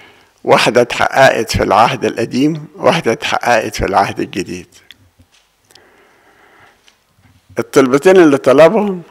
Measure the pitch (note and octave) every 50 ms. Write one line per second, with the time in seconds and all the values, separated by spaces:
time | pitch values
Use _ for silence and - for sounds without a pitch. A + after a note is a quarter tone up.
0 | - _ _ _ _ _ _ _ - C3 C#3 - - C#3+ G#2+ A#2+ A#2+ - - -
1 | - - - C3+ C3+ B2 - A#2+ A2 - - - A#2 G2+ G2 G#2 A#2 B2+ D3 G#2
2 | G2 G#2+ - - A#2 A2+ A#2+ B2 C#3 D3+ E3 D3+ D3+ - - F#3 - - - E3
3 | - A2+ A2+ - - - - - - A#2+ A#2+ A2 A#2 G#2+ - - G2+ F2+ F#2+ G2+
4 | G2 A#2 G2+ - G2 - - G#2 E2+ - F2+ F2+ D#2+ _ _ _ _ _ - _
5 | _ _ _ _ _ _ _ _ _ _ _ _ _ _ _ _ _ _ _ _
6 | _ _ _ _ _ _ _ _ _ _ _ _ _ _ _ _ _ _ _ _
7 | _ _ _ _ _ _ _ _ _ _ - - A2+ - - C#3+ C3+ B2+ B2+ D3
8 | - F#3 F#3+ F#3+ E3+ D3+ C#3 C3+ - C3+ B2+ C#3 D#3+ E3 G#3+ A#3 G#3 G3+ F#3+ F3
9 | D#3+ _